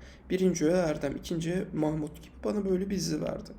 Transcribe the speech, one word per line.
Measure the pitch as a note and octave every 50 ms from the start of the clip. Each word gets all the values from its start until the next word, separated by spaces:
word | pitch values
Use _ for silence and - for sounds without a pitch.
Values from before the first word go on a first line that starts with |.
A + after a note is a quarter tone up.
| - - - - - -
birinci | F3 F#3 F#3 F#3 E3 - D3+
öğe | D3+ F3 F#3
Erdem, | F3 D#3 D3+ D3+ - C#3 -
ikinci | - - - F3 E3 E3 E3 F3
öğe | F#3 - - E3
Mahmut | D#3 D#3 D3+ D#3 D#3 D3+ D#3 -
gibi | - - - - - -
bana | G#3+ G#3 G#3+ G3
böyle | F#3+ F#3 F3+ G3 G3+
bir | G3+
dizi | F3+ E3 E3+ D#3 D#3
verdi. | - - - - - - -